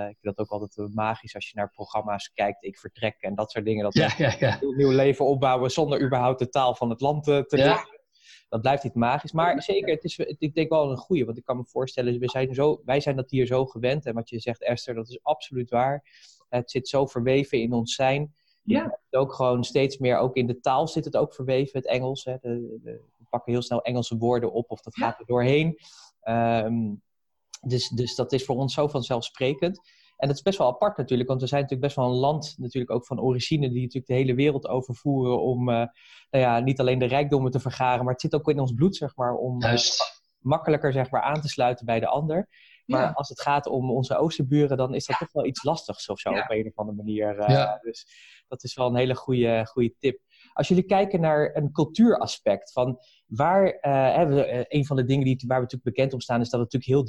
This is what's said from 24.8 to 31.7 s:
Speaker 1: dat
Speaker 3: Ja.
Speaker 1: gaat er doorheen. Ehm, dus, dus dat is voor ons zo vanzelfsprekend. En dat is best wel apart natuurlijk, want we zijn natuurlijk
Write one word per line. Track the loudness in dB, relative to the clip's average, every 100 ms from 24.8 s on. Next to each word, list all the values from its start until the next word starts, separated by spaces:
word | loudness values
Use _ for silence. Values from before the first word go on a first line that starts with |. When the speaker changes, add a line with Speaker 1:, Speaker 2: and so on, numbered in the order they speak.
Speaker 1:
dat | -12 -4
Speaker 3:
Ja. | -4
Speaker 1:
gaat | -4
er | -2
doorheen. | 2 4 4 2 -2 -10 -20 -20 _
Ehm, | -4 0 2 2 0 -2 -2 -6 _ _ _ _ _ -12
dus, | -2 -2 -2
dus | -4 -4 -2
dat | -2
is | -2 -2
voor | -2
ons | -2
zo | 0 -2
vanzelfsprekend. | -2 -2 -4 -6 -4 -2 0 -2 -4 _ _ _ -4
En | -2
dat | 0
is |
best | 0 2
wel | 2
apart | 2 0 0
natuurlijk, | -2 0 0
want | -2
we | 0
zijn | 0
natuurlijk | -2